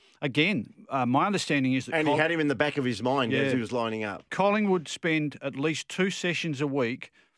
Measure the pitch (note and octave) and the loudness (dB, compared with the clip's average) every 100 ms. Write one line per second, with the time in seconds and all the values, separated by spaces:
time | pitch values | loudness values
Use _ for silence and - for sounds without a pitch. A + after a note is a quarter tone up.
0 | _ _ D3 C3 F3 D#3+ - - - C3+ | _ _ -2 2 2 0 -4 -12 -6 -2
1 | A#2+ C3+ F#3+ F#3 - D3 C3 C3 - D#3+ | 2 2 2 0 0 0 2 0 0 0
2 | D#3 D3+ D#3+ E3 D3 C#3 D3 C#3+ B2+ G#2 | 2 4 2 2 0 2 0 0 -2 0
3 | B2 C#3 A#2 C3 C#3 C3 G#2+ B2 A2+ A2 | 0 2 2 2 2 0 -2 -2 -2 -2
4 | G#2+ F2+ - - G3+ G#3+ G#3 F3+ C#3 - | -4 -8 -6 0 2 4 2 0 -2 -4
5 | E3+ D#3 D3 - C#3 C3 D#3+ C#3+ - - | 0 0 0 -4 -8 -2 -2 -2 -6 -2
6 | F#3+ F3+ G#3 D#3+ E3+ C3 D3 C#3 A#2 C3 | -2 0 -2 -2 -4 -2 -2 0 -2 -2
7 | - _ _ | -10 _ _